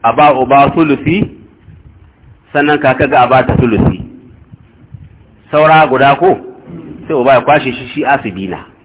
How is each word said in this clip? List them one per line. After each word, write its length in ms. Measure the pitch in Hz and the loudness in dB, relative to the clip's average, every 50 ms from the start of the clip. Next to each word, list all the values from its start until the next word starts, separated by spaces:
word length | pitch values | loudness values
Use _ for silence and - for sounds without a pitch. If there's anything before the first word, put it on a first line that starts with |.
A 100 | - 117 | -2 -2
ba 200 | 117 143 147 151 | 0 2 2 2
uba 400 | 139 131 131 123 139 139 139 135 135 | 2 2 0 2 2 2 2 2 2
sulusi, 480 | 170 160 151 139 - - 147 170 208 - - - - - - _ _ _ - - - _ - _ _ _ _ _ _ _ - - _ _ _ | 0 0 0 -2 -2 -2 -4 -2 -2 -4 -6 -8 -20 -20 -20 _ _ _ -20 -20 -20 _ -20 _ _ _ _ _ _ _ -20 -20 _ _ _
sannan 260 | - 147 143 147 151 147 | -4 -2 0 0 0 0
kaka 260 | 147 131 127 - 151 | 0 -2 0 0 -2
ga 140 | 135 135 131 | 0 2 2
a 40 | 123 120 | 2 4
ba 160 | 131 131 123 | 4 2 2
ta 100 | 123 113 | 2 0
sulusi. 440 | - 123 117 107 95 - - - - - - - - - - - - - _ - _ - _ _ _ - _ - - - - - _ - _ _ _ _ _ | 0 0 0 0 0 0 0 -2 -4 -12 -18 -18 -20 -20 -20 -20 -20 -20 _ -20 _ -20 _ _ _ -20 _ -20 -20 -20 -20 -20 _ -20 _ _ _ _ _
Saura 360 | - 151 156 156 160 156 156 | 0 2 4 4 4 4 4
guda 300 | 135 127 127 135 139 143 | 2 2 2 2 2 2
ko? 140 | - 170 190 123 - - - - - - - - - - - - - - | 2 2 0 0 -2 -6 -18 -20 -20 -20 -20 -20 -18 -18 -18 -20 -20 -10
Sai 80 | - 160 | -6 -4
uba 160 | 135 123 135 135 | 0 2 2 2
ya 60 | 123 | 2
kwashe 320 | 123 143 147 151 131 131 | 2 2 0 0 0 -6
shi, 140 | 117 - 131 120 - | -10 -10 -14 -12 -8
shi 100 | 143 139 | -8 -2
asibi 420 | 120 143 - - 107 90 95 95 92 | -2 -2 -4 -4 -8 -10 -10 -10 -10
na. 160 | 85 - - - _ _ | -12 -12 -16 -20 _ _